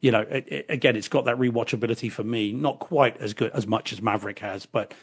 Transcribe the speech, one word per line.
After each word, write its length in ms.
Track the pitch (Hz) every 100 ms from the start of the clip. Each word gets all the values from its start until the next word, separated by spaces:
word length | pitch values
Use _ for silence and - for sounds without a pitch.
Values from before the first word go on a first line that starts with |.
you 100 | 131
know, 100 | 113
it, 240 | 107 135 -
it, 180 | 143 -
again, 280 | 135 135 120
it's 120 | 98
got 180 | 143 123
that 100 | 120
rewatchability 720 | 123 117 110 113 113 113 117
for 140 | -
me. 280 | 110 117 104
Not 260 | 120 147 -
quite 400 | - 151 127 -
as 160 | 104
good, 160 | 104 113
as 140 | - 104
much 260 | 113 -
as 80 | 98
Maverick 380 | 107 101 101 -
has, 260 | 104 95 -
but 280 | - 104 -